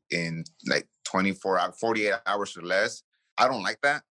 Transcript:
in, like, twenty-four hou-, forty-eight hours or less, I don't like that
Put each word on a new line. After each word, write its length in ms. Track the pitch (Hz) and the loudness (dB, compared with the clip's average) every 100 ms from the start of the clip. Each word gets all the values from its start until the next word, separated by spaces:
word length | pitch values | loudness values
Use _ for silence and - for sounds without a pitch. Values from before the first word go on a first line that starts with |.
| - | -6
in, 340 | 85 85 82 80 _ - | -4 -2 -6 -10 _ -2
like, 200 | 71 - _ | -2 -2 _
twenty-four 560 | - 95 95 92 98 92 | -4 0 0 0 0 2
hou-, 140 | 90 | 0
forty-eight 420 | - 113 110 104 98 | -2 0 2 2 0
hours 320 | 95 101 98 87 | 0 -2 -2 -6
or 60 | |
less, 400 | 87 95 117 117 - _ _ - | -2 2 0 -2 -16 _ _ 2
I 100 | 127 | 2
don't 140 | 120 | 2
like 180 | 95 110 | -4 0
that 240 | 143 147 - | 0 0 -6